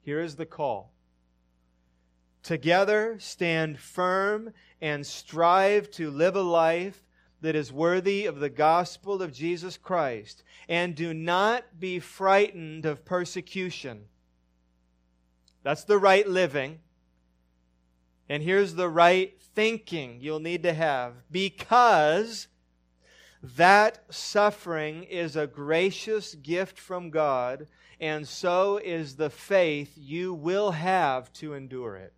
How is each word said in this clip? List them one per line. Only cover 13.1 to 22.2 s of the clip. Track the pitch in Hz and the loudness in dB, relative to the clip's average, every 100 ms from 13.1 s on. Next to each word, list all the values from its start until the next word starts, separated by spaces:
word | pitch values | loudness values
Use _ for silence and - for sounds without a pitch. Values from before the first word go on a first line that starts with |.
| 180 175 - - 190 185 - 135 110 104 _ _ _ _ _ _ _ _ _ _ _ _ _ _ _ | -4 -4 -10 -10 -8 -8 -8 -12 -14 -20 _ _ _ _ _ _ _ _ _ _ _ _ _ _ _
That's | 135 151 | -6 -6
the | - 208 | 2 4
right | 196 196 208 | 6 6 4
living. | 185 175 143 135 160 _ _ _ _ _ _ _ _ _ _ _ _ _ _ _ | 2 0 0 -6 -10 _ _ _ _ _ _ _ _ _ _ _ _ _ _ _
And | 147 | -6
here's | 151 190 196 | 0 2 2
the | 165 180 | 0 -2
right | 160 170 185 190 - | 6 8 8 0 -8
thinking | _ - 214 226 220 165 131 120 | _ -2 0 -2 -8 -8 -8 -10
you'll | 139 156 | -8 -6
need | 160 175 | -6 -2
to | 170 | -2
have, | 156 160 135 123 123 _ | 0 0 0 -4 -10 _
because | 165 190 - - 233 240 190 151 165 | -4 -4 -6 2 6 6 6 4 2